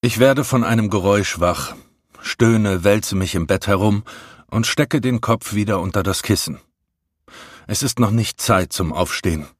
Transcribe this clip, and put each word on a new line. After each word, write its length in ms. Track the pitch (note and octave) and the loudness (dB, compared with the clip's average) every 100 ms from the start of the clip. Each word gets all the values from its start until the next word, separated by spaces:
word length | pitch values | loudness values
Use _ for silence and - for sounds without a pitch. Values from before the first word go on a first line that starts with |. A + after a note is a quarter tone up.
Ich 160 | B2 G#2 | -2 4
werde 260 | B2+ C#3 | 4 4
von 200 | C#3+ C3 | 2 0
einem 260 | G2+ A2+ G#2+ | 2 0 0
Geräusch 500 | G#2 F#2 G2+ F#2+ E2+ | 0 2 2 2 0
wach, 360 | F2 E2 - - - _ _ _ | 0 0 -6 -12 -20 _ _ _
stöhne, 600 | - - A2+ A2+ G#2 F#2 | -12 2 4 4 2 2
wälze 320 | F2+ G#2 G#2 G2 | 2 2 0 -2
mich 200 | F#2+ F#2 | -2 -2
im 100 | E2 | 0
Bett 220 | F#2+ - | -2 0
herum 360 | G2 G#2+ G#2 - - - - _ | 2 2 0 -4 -18 -20 -20 _
und 160 | A2 A2+ | -2 -2
stecke 360 | - D3 D#3 | 0 0 0
den 200 | B2+ A#2+ | -2 -2
Kopf 320 | - A2+ - | -2 -4 -2
wieder 280 | G2+ G#2 G2+ | -4 0 -2
unter 220 | F2+ G2 | -2 -2
das 200 | F#2 F#2+ | -2 -4
Kissen. 360 | - G2 - - _ _ _ _ _ _ _ - - - - | 0 -2 -2 -10 _ _ _ _ _ _ _ -20 -20 -20 -8
Es 160 | G#2 | -4
ist 160 | B2+ - | -4 0
noch 100 | A2+ | 0
nicht 320 | A2+ G#2+ - | 2 -2 -4
Zeit 320 | - G2 F2+ | 2 2 2
zum 200 | - E2+ | -4 -4
Aufstehen. 520 | D2+ F2+ - F2+ D#2+ D2 _ | -2 -4 -2 -4 -4 -6 _